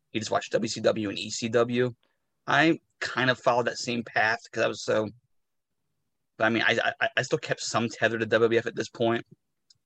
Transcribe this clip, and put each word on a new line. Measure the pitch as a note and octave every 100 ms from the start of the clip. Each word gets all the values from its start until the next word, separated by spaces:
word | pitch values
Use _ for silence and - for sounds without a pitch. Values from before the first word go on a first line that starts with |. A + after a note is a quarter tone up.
| _
He | A2+
just | G#2+
watched | G#2 -
W | G#2 A2
C | A2+
W | A2+ A2 G2+
and | F#2
E | G#2+
C | - A2+
W. | A#2 A#2+ A#2+ B2 A#2 _ _ _ _ -
I | C#3 D#3+ D#3+ _ -
kind | - A#2 B2+
of | B2
followed | C3 A#2+ A#2
that | -
same | - A#2+
path | A2+ A#2+ A2 A2+ -
'cause | A2
I | A#2
was | G#2+
so, | - A2 G#2+ - _ _ _ _ _ _ _ _ _ _ _ -
but | A2+
I |
mean, | A2+ A2
I, | A#2 A2+ -
I, | A#2 -
I |
still | B2+ D#3
kept | - B2
some | - A2+ A#2
tether | - A2+ A2+
to | A2
W | A2+ A2+
W | A2+
F | A2+
at | G#2
this | A2
point | - A#2 A2+ - - _ _ _ _